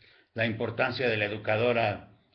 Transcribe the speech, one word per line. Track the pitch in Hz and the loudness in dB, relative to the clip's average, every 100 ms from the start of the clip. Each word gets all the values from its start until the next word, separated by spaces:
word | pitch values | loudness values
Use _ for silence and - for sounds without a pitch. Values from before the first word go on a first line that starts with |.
| - _ _ | -20 _ _
la | 113 113 | -2 -2
importancia | 113 117 - 127 120 123 | -2 -4 0 -2 0 0
de | 107 | 0
la | 104 | 0
educadora | 110 110 107 120 117 110 95 - - _ | -2 -2 2 2 2 0 -2 -10 -20 _